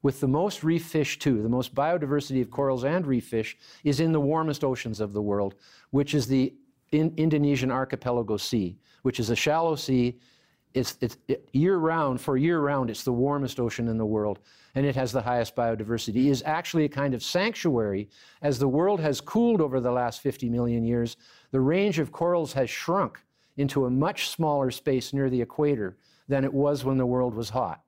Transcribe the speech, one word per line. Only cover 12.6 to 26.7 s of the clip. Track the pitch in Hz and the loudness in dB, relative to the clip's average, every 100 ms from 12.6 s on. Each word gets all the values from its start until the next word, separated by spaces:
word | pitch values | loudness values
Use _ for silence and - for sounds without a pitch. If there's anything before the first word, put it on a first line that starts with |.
| 143 143 123 | 2 0 -2
it's | 107 | -4
the | - | -2
warmest | 120 135 143 131 - | 0 2 0 -2 -2
ocean | 120 - 117 | -4 -2 -2
in | 113 | -2
the | |
world, | 107 107 104 98 _ _ _ | 0 0 -2 -4 _ _ _
and | 131 | -2
it | 143 135 | 0 0
has | 131 | -2
the | 123 | -2
highest | 117 123 113 | 0 -2 -2
biodiversity. | - 117 113 107 117 - 110 135 | -2 -2 -2 -2 -4 -2 2 2
It | |
is | 135 | 2
actually | 151 156 175 165 | 0 -4 -2 0
a | 147 | 0
kind | - 143 | 0 -2
of | 123 | -2
sanctuary. | - 175 208 220 175 127 107 98 107 _ - - | -2 0 0 0 0 2 0 -2 -6 _ -20 -6
As | 147 123 | -2 0
the | 139 | 2
world | 135 185 202 | 2 2 2
has | 156 131 | 0 -2
cooled | - 214 233 220 | -2 2 4 4
over | 151 131 | 2 2
the | 123 | 0
last | 123 120 110 | 0 -2 -2
fifty | 139 - 120 | -6 -4 -2
million | 120 120 117 | 0 0 0
years, | 113 120 117 - _ - _ | 0 0 -2 -6 _ -20 _
the | 135 | 0
range | 131 175 202 160 | 2 2 2 0
of | 143 | -4
corals | - 170 175 165 | -2 0 0 0
has | 139 123 | -2 -2
shrunk | - - 185 - - _ _ _ - | -2 -2 0 0 -6 _ _ _ -4
into | 139 139 | -2 0
a | 127 | 0
much | 127 156 - - | 2 0 -2 -6
smaller | - 160 147 131 | -2 0 2 0
space | 120 - 131 - | -2 -2 -2 0
near | 139 135 | -2 0
the | 127 | 0
equator | 120 - 147 135 98 95 _ _ - | -2 0 0 0 -4 -8 _ _ -4
than | 135 | 0
it | 135 | 0
was | 135 143 | 2 2